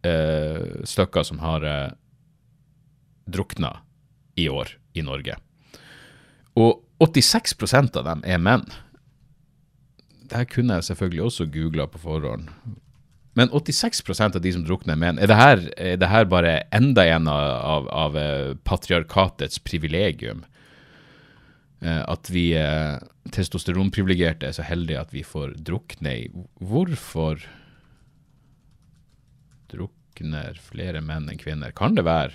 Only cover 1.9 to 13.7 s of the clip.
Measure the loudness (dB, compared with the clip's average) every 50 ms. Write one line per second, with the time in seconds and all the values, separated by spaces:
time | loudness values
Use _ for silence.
1.9 | -10 _ _ _ _ _ _ _ _ _ _ _ _ _ _ _ _ _ _ _
2.9 | _ _ _ _ _ _ _ -6 -4 -4 -4 _ -4 -4 -4 -4 -4 -10 -20 _
3.9 | _ _ _ _ _ _ _ _ _ -2 0 0 0 -4 -6 -8 -12 _ _ _
4.9 | _ -8 -6 -6 -8 -8 -8 -10 -10 -12 _ _ _ _ _ _ -20 -20 -20 -20
5.9 | -20 -20 -20 -20 -20 -20 -20 _ _ _ _ _ _ 4 6 6 4 2 _ _
6.9 | _ _ 4 6 6 4 4 4 2 2 0 -2 -6 -4 -4 2 4 4 4 2
7.9 | -2 -4 -4 -4 -6 -6 -2 -2 0 2 4 4 4 2 2 -6 -18 -20 -20 -20
8.9 | -20 -20 _ _ _ _ _ _ -20 _ _ _ _ _ _ _ _ _ _ _
9.9 | _ -20 _ _ _ _ -14 -6 -4 -4 -4 -2 0 0 2 2 2 0 -2 -4
10.9 | -4 -4 -2 -2 -2 -2 -2 -2 -2 -2 -6 -4 -4 -4 -4 -2 -2 -2 -4 -4
11.9 | -8 -14 -10 -6 -6 -4 -4 -6 -8 -8 -10 -14 -18 -16 _ -16 -16 -16 _ _
12.9 | _ _ _ _ _ _ _ -4 4 4 4 4 4 -2 -2 -2